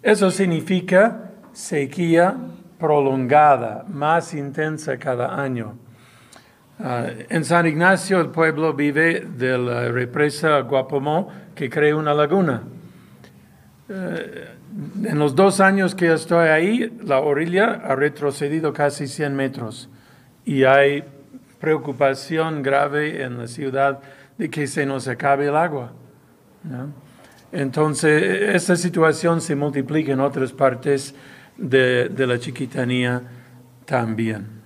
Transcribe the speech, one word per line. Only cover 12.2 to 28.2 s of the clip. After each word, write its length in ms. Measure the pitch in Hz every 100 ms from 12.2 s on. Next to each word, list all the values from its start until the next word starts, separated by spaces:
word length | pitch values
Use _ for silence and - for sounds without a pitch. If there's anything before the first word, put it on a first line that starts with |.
| 147 190 175 123 - - - - - - - - _ _ _ _ -
Eh, 600 | 190 180 165 - - - - - - - -
en 140 | - 151
los 160 | 147
dos 260 | 135 196 190
años 340 | 190 196 185
que 160 | - 170
estoy 380 | 156 - 170 160
ahí, 500 | 156 180 233 226 -
la 140 | 175 135
orilla 640 | 147 143 170 185 214 -
ha 100 | - 135
retrocedido 760 | 147 143 147 139 143 156 156
casi 340 | 143 147 139 143
cien 280 | 135 147 139
metros 540 | 135 127 113 110 - - _ _ _ _ -
y 180 | 139
hay 400 | 131 139 139 143 135 - - - _ _
preocupación 1000 | 156 156 147 123 139 135 - 160 160 151
grave 600 | 135 139 147 147 151 160
en 140 | 127 120
la 100 | 117
ciudad 520 | 120 135 131 139 135 - - - -
de 100 | 156
que 180 | 151 139
se 200 | 160 139
nos 200 | 135 123
acabe 420 | 117 143 139 143
el 80 | 147
agua, 360 | 170 143 120 - - _ _ _ _ _
¿no? 300 | 160 127 139 143 - - - - _
Entonces, 1040 | 180 135 156 156 143 160 151